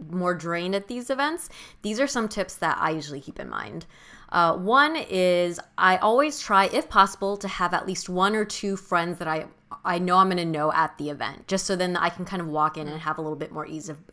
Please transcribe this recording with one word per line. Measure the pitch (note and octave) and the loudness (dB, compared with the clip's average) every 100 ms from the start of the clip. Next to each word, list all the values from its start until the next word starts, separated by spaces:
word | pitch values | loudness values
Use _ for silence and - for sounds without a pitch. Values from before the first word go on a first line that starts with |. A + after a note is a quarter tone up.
| D#3 | -8
more | F3+ F3+ | -2 -2
drained | F3 E3 E3+ F3+ | -2 -2 -4 -2
at | G3 G3+ | -2 -4
these | B3 A#3+ | -8 -4
events, | C4+ D4 E4+ - - - - | -2 -2 -4 -10 -14 -20 -10
these | G#3 G#3+ | -4 0
are | C#4 | 0
some | B3 A3 | 0 -2
tips | G#3 F#3 - | -4 -6 -4
that | D#3+ - | -2 0
I | D#3+ | 0
usually | D#3+ C#3+ C#3+ | -2 -6 -12
keep | - - | -12 -14
in | C3+ | -8
mind. | G#1 - D#3+ - - - - - | -8 -8 -10 -14 -20 -20 -20 -4
Uh, | F3 E3+ F3+ | 2 2 2
one | F#3 C4 D4 | 2 4 4
is | D#4+ - F#3 F3+ F3 F3 E3+ - - | 0 -2 2 4 4 2 -4 -8 2
I | F#3 F#3 | 4 6
always | G#3+ A#3+ D4+ - | 4 6 4 0
try, | - G3 G3 | 2 4 4
if | B3 D4 | 2 2
possible, | G#3 G3 - G3 G3+ | 6 4 4 -4 -4
to | G3 | -4
have | - F3 | -2 0
at | F3+ - | 0 -2
least | F3 - | -6 -2
one | F3+ G3 G#3+ | 2 2 2
or | |
two | G#3+ - G3+ F#3+ | -2 -4 -4 -4
friends | - F3 E3+ F3 | 0 0 0 -4
that | D#3+ | -4
I, | D#3 - _ - - | -4 -6 _ -20 -8
I | F#3 F3 | -4 0
know | F3+ F#3 | 4 6
I'm | F#3+ | 6
gonna | F3+ | 4
know | E3 D#3 D3+ | 0 0 2
at | D#3 D#3 - | 2 0 -2
the | D3 | -8
event, | D3 A2 - - | -6 -8 -8 -4
just | F#3+ - | -2 0
so | |
then | F#3 F3+ F3 | 0 0 0
I | F3 | 0
can | F3+ | -2
kind | F3+ F#3 | -8 -6
of | D#3+ | -4
walk | D3+ D#3 D#3 | 0 0 -2
in | D3 | -10
and | D#3 | -8
have | D#3 D#3 | -6 -4
a | |
little | D#3 D3+ | -6 -6
bit | D#3 | -8
more | D3+ D#3 | -8 -10
ease | D#3 D#3+ | -10 -12
of, | D3 - | -14 -16